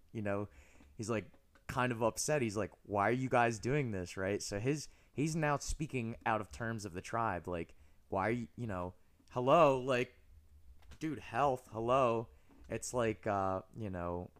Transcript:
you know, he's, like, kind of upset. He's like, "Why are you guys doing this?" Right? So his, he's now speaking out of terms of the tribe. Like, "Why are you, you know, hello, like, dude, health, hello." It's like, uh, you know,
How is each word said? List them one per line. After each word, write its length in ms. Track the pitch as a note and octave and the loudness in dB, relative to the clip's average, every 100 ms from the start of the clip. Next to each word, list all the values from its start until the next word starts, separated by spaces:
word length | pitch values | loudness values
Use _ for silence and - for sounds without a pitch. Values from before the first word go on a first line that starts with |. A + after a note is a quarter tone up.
| - A2+ | -12 -6
you 40 | |
know, 260 | G2+ G2+ G#2 - - - - - | -2 -2 -4 -10 -20 -20 -18 -8
he's, 120 | G#2+ | -2
like, 180 | A2 F2+ - _ - - | -2 -4 -14 _ -20 -6
kind 240 | C3 B2 | 0 0
of 100 | A2+ | 2
upset. 400 | A#2 - - D3+ | 0 0 0 0
He's 140 | A#2 G#2 | 0 -2
like, 160 | F#2+ - | -4 -6
"Why 240 | - G2+ G2+ | -4 2 2
are 100 | B2+ | 2
you 40 | C3 | 2
guys 300 | B2 A#2 G#2+ | 4 4 2
doing 340 | A2+ D3 B2 | -2 0 0
this?" 240 | F#2+ F2 G2 | -4 -6 -4
Right? 260 | F#2+ G2+ | -2 -2
So 160 | - G2+ | -2 -2
his, 300 | B2 D3+ - - - | 0 -2 -4 -16 -12
he's 240 | - D#3 E3 | -4 -2 0
now 220 | D3+ C#3+ | 0 0
speaking 580 | - - D3+ C3 A2+ A#2+ A2+ | -2 -4 -4 -4 -4 -4 0
out 140 | G#2+ | 0
of 100 | G#2 | -2
terms 340 | - A2+ A2+ | -6 -6 -4
of 80 | G2+ | -6
the 60 | F2 - | -8 -4
tribe. 340 | A#2 A2+ F2 E2 | -2 0 -2 -4
Like, 280 | F2 E2+ - - - - | -6 -6 -12 -20 -20 -6
"Why 200 | F#2+ G#2 | -2 0
are 80 | B2 | 0
you, 80 | A2+ - | -4 -8
you 100 | A#2 | -6
know, 280 | F#2 F2+ - - _ - | -4 -6 -10 -20 _ -8
hello, 500 | B2+ B2+ E3 D3 C3 | -2 6 8 8 6
like, 320 | B2+ B2 B2+ - - - - - - - - - | 0 0 -2 -6 -20 -20 -20 -20 -20 -20 -18 -8
dude, 220 | D#3 A2+ | -8 -8
health, 480 | - A#2 C#3+ B2+ - | -6 0 2 2 -4
hello." 560 | G#2+ A#2 C3 B2 A2+ A#2 - - - - | -4 2 6 6 4 -2 -12 -20 -18 -8
It's 220 | A2+ - | -6 -4
like, 340 | B2+ A2+ G#2 A2 | 0 0 0 0
uh, 340 | G2+ F#2+ F#2+ - A#2 | 2 2 0 -4 -8
you 140 | G#2+ | -6
know, 400 | F2+ F2 F2 F2+ - | -4 -4 -4 -6 -12